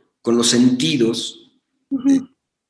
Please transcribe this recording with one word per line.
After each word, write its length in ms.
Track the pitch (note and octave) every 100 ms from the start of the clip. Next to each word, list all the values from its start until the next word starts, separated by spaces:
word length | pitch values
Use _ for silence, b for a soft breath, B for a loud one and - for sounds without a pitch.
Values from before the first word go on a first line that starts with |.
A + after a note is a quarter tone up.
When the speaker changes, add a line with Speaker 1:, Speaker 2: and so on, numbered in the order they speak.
| _ _
Speaker 1:
con 160 | - A#2
los 120 | A#2
sentidos, 1080 | B2 B2+ B2+ D#3 C#3+ A2+ A#2+ - - _ _ _ _ -
Speaker 2:
Ujú. 200 | C4+ C#4
Speaker 1:
eh, 120 | C4+ - _ _ _